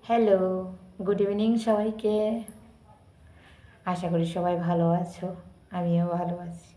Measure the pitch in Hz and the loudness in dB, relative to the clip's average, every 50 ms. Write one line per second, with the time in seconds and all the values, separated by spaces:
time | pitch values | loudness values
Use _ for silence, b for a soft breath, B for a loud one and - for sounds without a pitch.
0 | - - 233 233 226 214 196 190 185 185 185 185 185 185 - - - - - - | -2 0 2 4 6 6 6 4 4 0 -2 -2 -6 -8 -12 -16 -18 -20 -14 -8
1 | 196 185 196 185 202 196 202 208 214 226 233 226 - 233 214 208 214 220 214 - | -2 -2 0 2 2 0 2 0 2 2 2 2 2 2 2 2 2 -2 -4 -2
2 | - 214 214 214 214 214 226 233 226 - - - - - - - - - - _ | -2 0 2 2 0 0 -2 -4 -8 -12 -16 -20 -20 -20 -20 -20 -20 -20 -20 _
3 | _ - _ _ - B B B B B B B B B B B B 185 180 170 | _ -20 _ _ -20 B B B B B B B B B B B B -6 -4 -4
4 | 180 170 170 165 170 165 - 180 170 175 180 170 175 170 175 170 165 165 170 175 | -2 0 0 0 0 0 -2 -2 0 0 0 0 0 0 2 2 4 4 2 2
5 | 175 - - - - - 180 - - - - - _ _ - 180 175 175 170 170 | 0 -4 -8 -10 -10 -10 -10 -12 -16 -20 -20 -20 _ _ -6 -4 -2 2 2 2
6 | 170 175 170 175 175 175 175 175 175 170 170 - - - - | 2 0 -2 -2 -2 -4 -6 -6 -8 -12 -14 -14 -18 -20 -20